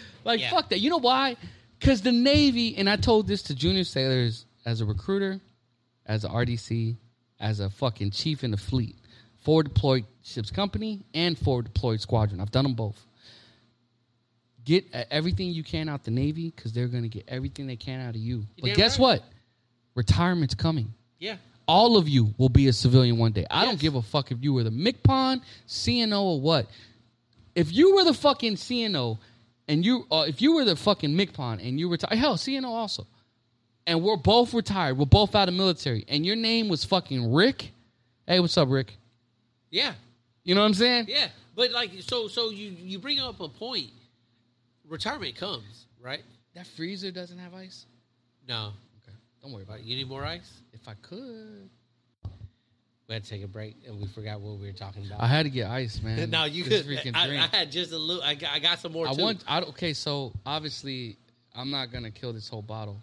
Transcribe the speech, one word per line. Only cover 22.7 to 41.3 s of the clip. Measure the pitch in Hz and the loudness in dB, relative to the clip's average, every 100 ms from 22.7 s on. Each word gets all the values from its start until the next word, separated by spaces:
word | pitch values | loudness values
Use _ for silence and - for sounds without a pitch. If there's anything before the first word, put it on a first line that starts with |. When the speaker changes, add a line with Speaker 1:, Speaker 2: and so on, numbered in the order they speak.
Speaker 1:
civilian | 113 123 131 123 117 | 6 6 8 6 4
one | 113 | 2
day. | 104 80 | 2 -2
I | 156 | 0
don't | 233 | 0
Speaker 2:
Yes. | 185 | 2
Speaker 1:
give | 156 | 0
a | 135 | -2
fuck | 107 151 131 | -2 -2 -2
if | 120 | -2
you | 143 | 0
were | 131 | 0
the | 113 | 0
mcpon, | 110 196 262 - 269 262 262 - - - | 0 -2 4 4 4 2 0 -6 -20 -12
C | - - 240 | -6 -2 0
N | 220 | 2
O, | 208 | 0
or | 196 156 | 0 0
what. | 143 160 107 - - _ _ _ _ _ _ | 2 2 0 -8 -20 _ _ _ _ _ _
If | - 156 | -2 0
you | 180 370 | 6 8
were | 392 | 8
the | 339 | 6
fucking | 269 294 269 233 202 | 4 2 2 0 -4
C | - 247 | -4 -4
N | 226 175 | -2 -2
O | 120 107 - _ _ _ - | -2 -4 -10 _ _ _ -2
and | 151 | 0
you, | 185 254 - | 2 0 0
uh, | 156 151 | 0 0
if | 143 | 2
you | 262 | 4
were | 330 | 4
the | 240 160 | 4 2
fucking | - 202 151 160 | 2 2 2 2
mcpon | 196 - 127 107 110 | 0 -2 -6 -6 -4
and | 135 | -4
you | 175 | -2
reti-, | 170 - 220 | -2 -2 0
hell, | 285 196 | 2 0
C | - 269 | -2 -6
N | |
O | 254 | -4
also, | 226 214 - - _ _ _ _ _ _ _ - | -6 -6 -8 -12 _ _ _ _ _ _ _ -2
and | 165 | 0
we're | 185 208 | 2 2
both | 160 226 240 | 6 6 6
retired, | 233 202 196 156 131 | 2 -2 0 0 0
we're | 143 | 6
both | 202 202 | 8 8
out | 208 190 | 4 2
of | |
military, | 180 190 165 - 113 - | 2 0 0 -2 -4 -2
and | 143 | -2
your | 170 220 | 0 -2
name | 226 226 220 | 0 0 0
was | 165 | -2
fucking | - 190 - 131 117 | 0 -2 0 -4 0
Rick, | 135 233 269 - - _ _ _ _ - | 4 4 2 -8 -20 _ _ _ _ -2
hey, | 180 | 0
what's | 170 - | 2 2
up, | 139 | 2
Rick? | 135 131 - _ _ _ _ _ _ _ | 2 -2 -10 _ _ _ _ _ _ _
Speaker 2:
Yeah. | 180 277 - - _ _ _ | -4 -4 -6 -16 _ _ _
Speaker 1:
You | 165 | 0
know | 190 | 4
what | 214 | 4
I'm | |
saying? | 196 240 240 214 | 4 2 2 0
Speaker 2:
Yeah. | 285 254 | -4 -4